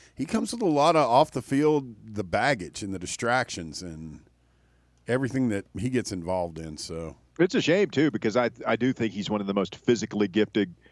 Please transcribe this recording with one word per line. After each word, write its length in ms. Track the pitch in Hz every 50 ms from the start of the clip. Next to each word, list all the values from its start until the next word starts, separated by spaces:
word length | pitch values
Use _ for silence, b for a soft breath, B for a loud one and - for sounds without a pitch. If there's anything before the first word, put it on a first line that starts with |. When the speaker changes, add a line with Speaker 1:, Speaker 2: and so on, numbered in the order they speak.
| b b b
Speaker 1:
he 120 | - 131
comes 260 | - - 226 226 214
with 100 | - 233
a 40 | 240
lot 320 | 180 151 143 143 160 170 160
of 120 | 147 120
off 220 | 117 131 156 -
the 100 | - 135
field, 540 | 117 - 135 139 151 151 151 147 135 123 113 98 - 110 107
the 120 | 101 101
baggage 580 | 87 85 104 113 139 147 104 90 76 - - 107
and 100 | 98 95
the 60 | 92
distractions 800 | 87 87 - - - 117 120 131 120 - - 101 87 80 76 -
and 380 | 90 87 80 78 80 80 76 80 - _ _ _ _ _ _ _ _ _ _ _ _ _ _ _ _ -
everything 400 | 117 131 135 120 120 135 131 120
that 160 | 104 98 98 - - 101
he 100 | 95 131
gets 220 | 127 120 104 -
involved 480 | 104 92 85 85 92 92 87 85 82 78
in. 160 | 80 80 78
So 400 | 73 - - 85 82 82 78 76 - _ _ _ -
Speaker 2:
It's 160 | 165 185 -
a 60 | 233
shame, 280 | 151 - 160 196 208 147
too, 220 | - 127 151 151
because 240 | - - - 113 98
I, 140 | 123 123 117 117 - - -
I 80 | 117
do 160 | 110 120 131
think 220 | 127 - 120 110 92
he's 160 | 101 98 -
one 100 | 107 104
of 80 | 101 98
the 60 | 98
most 240 | 101 95 90 - -
physically 500 | - - 123 107 107 107 - 104 104 101
gifted 480 | 85 107 107 - - 113 101 90 85 b b b